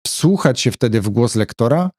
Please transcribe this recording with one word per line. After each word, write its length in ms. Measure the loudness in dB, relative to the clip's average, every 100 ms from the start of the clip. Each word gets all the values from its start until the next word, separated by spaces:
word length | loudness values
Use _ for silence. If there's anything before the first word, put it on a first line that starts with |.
| -12
wsłuchać 540 | -2 0 2 0 0
się 100 | -2
wtedy 300 | -2 0 0
w 80 | 0
głos 260 | 0 0
lektora 560 | 0 -2 -2 0 0 -2